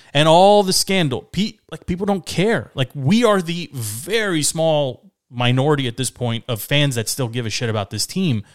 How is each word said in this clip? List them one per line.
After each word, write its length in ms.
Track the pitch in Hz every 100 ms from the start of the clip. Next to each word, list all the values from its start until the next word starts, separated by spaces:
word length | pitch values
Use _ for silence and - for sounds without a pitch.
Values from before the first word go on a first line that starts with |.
| -
and 140 | 143 160
all 360 | 165 196 208
the 100 | 185
scandal. 500 | 175 - 190 151 117
Pe-, 320 | - - 208 - _
like, 160 | 160 -
people 200 | 175 202
don't 180 | 196
care. 460 | - - 202 196 101
Like, 160 | 139 127
we 300 | 147 135 220
are 180 | 240 196
the 260 | 165 170 170
very 720 | 139 107 110 156 226 208 165
small 720 | 139 160 160 151 139 - _ _ _
minority 580 | 120 123 127 139 147 127
at 100 | 113
this 140 | 127
point 340 | - 123 113 -
of 140 | 110
fans 320 | - 147 143
that 140 | 117 110
still 200 | - 120
give 180 | 120 113
a 40 |
shit 180 | - 120
about 220 | 107 98
this 160 | - -
team. 360 | 185 185 110 -